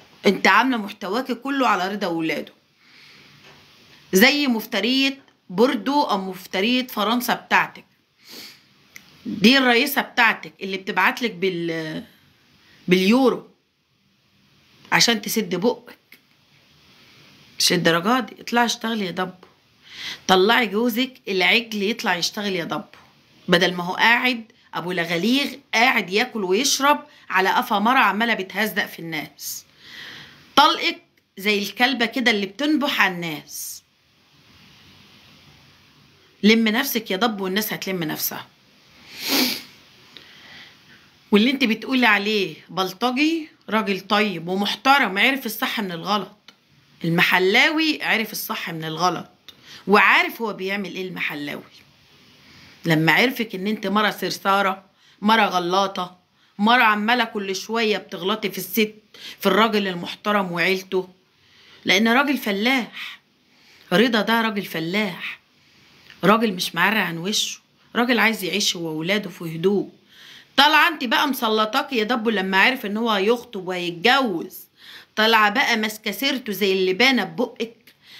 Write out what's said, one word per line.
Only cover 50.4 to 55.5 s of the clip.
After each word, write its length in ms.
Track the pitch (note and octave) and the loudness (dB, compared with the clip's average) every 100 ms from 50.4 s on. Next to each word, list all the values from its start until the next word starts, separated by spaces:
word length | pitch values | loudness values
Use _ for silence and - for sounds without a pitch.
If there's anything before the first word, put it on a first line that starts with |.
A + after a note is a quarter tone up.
هو 100 | A3+ | -8
بيعمل 420 | F3+ F#3+ G3+ F3+ | -6 -6 -6 -6
ايه 140 | E3+ F#3 | -8 -10
المحلاوي. 540 | E3+ - D3+ D3 - - - _ _ _ _ _ - - - - - | -8 -8 -8 -8 -10 -14 -20 _ _ _ _ _ -20 -20 -20 -20 -10
لما 280 | E3 D#3 D#3+ | 0 2 4
عرفك 420 | D#3 B3 C4 A3 | 4 2 0 -6
ان 120 | F#3 G3 | -6 -4
انت 200 | G#3+ G3 | -4 -2
مرة 240 | G#3 G#3 | 0 0
سرسارة، 720 | F#3 F3+ - G3 G3 G3 F#3+ - _ _ _ | -2 -6 -4 0 2 2 -2 -12 _ _ _
مرة 220 | G3+ A3+ | 2 4
غلاطة، 760 | G3 | 4